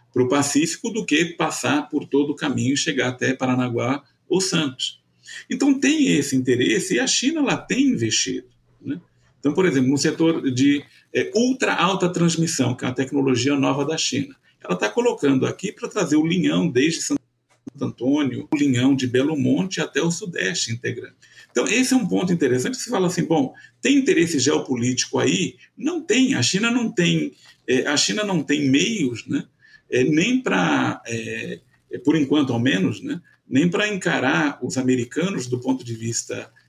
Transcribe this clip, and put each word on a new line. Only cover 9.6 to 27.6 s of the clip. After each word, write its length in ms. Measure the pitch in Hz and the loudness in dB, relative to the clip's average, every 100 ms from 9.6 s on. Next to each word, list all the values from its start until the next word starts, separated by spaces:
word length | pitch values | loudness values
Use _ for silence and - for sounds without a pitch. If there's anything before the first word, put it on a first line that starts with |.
| 180 | 2
exemplo, 260 | 135 127 | 4 2
no 60 | 143 | 2
setor 520 | 156 147 165 165 135 | 0 2 2 2 -2
de, 340 | 123 143 143 - _ _ | 2 2 2 -2 _ _
é, 180 | 123 - 214 | -4 0 2
ultra 380 | 254 262 202 - | 2 2 0 2
alta 340 | 175 185 175 | 2 2 0
transmissão, 640 | 175 170 160 160 - 120 | 2 2 2 -2 0 -2
que 100 | 123 | 0
é 40 | 123 | -4
uma 80 | 127 | -4
tecnologia 600 | 131 143 135 120 135 143 | -2 0 2 2 2 2
nova 300 | 139 139 143 | 2 0 -2
da 100 | 160 | -2
China, 400 | - 127 - - _ _ | -2 -4 -6 -12 _ _
ela 120 | - 180 | -6 -2
tá 140 | 208 | -2
colocando 560 | 240 240 - 139 135 123 | 0 0 2 2 2 0
aqui 260 | - 208 | -4 -8
pra 160 | - 233 | -8 -8
trazer 280 | 214 156 151 | -4 0 2
o 100 | 160 | 2
linhão 440 | 180 147 170 175 | 0 0 0 0
desde 320 | 123 156 165 | 2 0 -2
Santo 200 | - 285 _ _ _ _ - 139 | -4 -6 _ _ _ _ -20 -8
Antônio, 680 | 123 - 123 147 139 117 110 | -8 -4 0 0 0 -4 -4
o 60 | 147 | 0
linhão 380 | 143 123 131 135 | 2 4 2 2
de 120 | 123 | 2
Belo 300 | 123 143 156 | 2 0 0
Monte 440 | 127 147 185 175 | 0 2 0 -4
até 200 | 156 143 | -4 0
o 80 | 165 | -2
Sudeste 640 | 170 208 - - 85 - | -2 -6 -4 -4 -4 -6
integrando. 440 | 117 117 113 - _ - - - | -6 -6 -8 -12 _ -20 -20 -6
Então, 160 | - 254 | -2 0
esse 260 | 226 262 | 2 2
é 40 | 254 | 2
um 100 | 180 | 2
ponto 260 | 185 185 | 0 0
interessante, 440 | 170 139 127 180 254 | 2 2 0 -2 -6
você 120 | 220 | -4
fala 180 | 202 175 | -2 0
assim: 160 | 175 | 0
bom, 300 | 143 160 131 - - _ | 0 0 0 -6 -20 _
tem 160 | 247 277 | 2 2
interesse 420 | 254 165 170 143 | 4 2 2 2
geopolítico 800 | 123 151 147 123 123 127 - 131 | 2 0 -2 -2 -2 -2 -2 0
aí? 360 | 123 190 - - - - | 0 0 -2 -6 -20 -8
Não 240 | 294 349 | -6 -4
tem, 340 | - 240 262 123 | 0 2 2 2
a 60 | |
China 300 | 120 190 233 | 0 0 0
não 200 | 240 220 | 0 -2
tem, 420 | - 170 165 147 - - _ | 0 2 2 -2 -10 -20 _